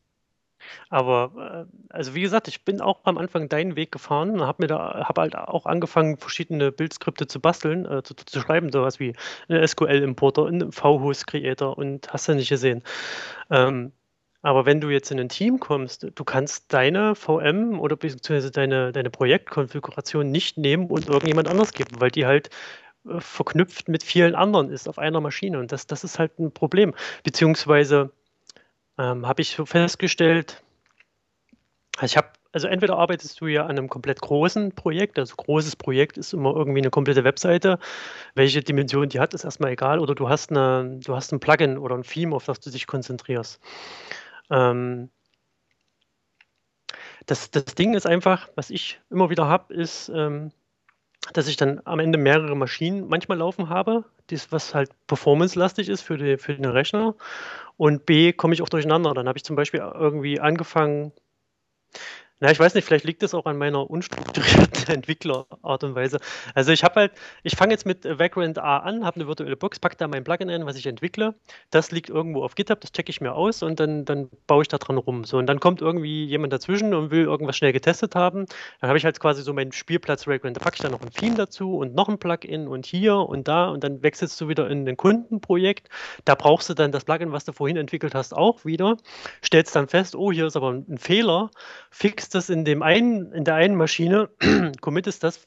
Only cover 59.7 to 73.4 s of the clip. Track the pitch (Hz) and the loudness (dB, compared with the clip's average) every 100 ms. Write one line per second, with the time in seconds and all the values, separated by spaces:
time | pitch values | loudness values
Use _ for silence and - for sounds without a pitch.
59.7 | 151 101 - 156 151 139 143 151 165 165 | -2 -6 0 0 0 -2 0 0 0 0
60.7 | 165 151 147 147 - _ _ _ _ _ | 0 2 0 -6 -12 _ _ _ _ _
61.7 | _ _ - - - - _ 139 156 170 | _ _ -18 -16 -18 -20 _ 4 8 6
62.7 | 196 - 156 151 170 202 175 156 143 147 | 4 2 2 2 -4 -4 -2 -4 -2 -2
63.7 | 143 139 160 - - - - 107 - 175 | -2 -4 -6 -8 -8 -6 -2 6 8 8
64.7 | - - 147 139 156 160 131 131 - 165 | 4 -2 -2 -2 -6 -4 -4 -6 -14 -6
65.7 | 131 143 127 131 143 - - - 139 135 | -4 -4 -2 -2 -2 -8 -12 -4 2 4
66.7 | 160 175 214 202 - - - 165 - 196 | 6 6 4 2 0 -18 -10 -6 2 2
67.7 | 214 196 185 143 147 175 190 165 156 147 | 2 -2 -4 -4 0 0 0 -4 -2 0
68.7 | 139 185 226 190 170 147 156 143 135 196 | 0 -2 -4 -4 -4 -8 -8 -6 -6 -6
69.7 | - 175 - 156 139 131 175 185 170 151 | -4 -4 -4 -6 -6 -4 -4 -2 -6 -6
70.7 | 131 131 117 175 - 214 214 _ - _ | -8 -8 -6 -8 -2 -2 -4 _ -20 _
71.7 | 156 - 165 - 160 165 143 131 - - | 0 2 -4 -4 -4 -4 -4 -4 -4 -2
72.7 | 214 - - 165 - 127 139 | -4 -4 -8 -8 -6 -6 -2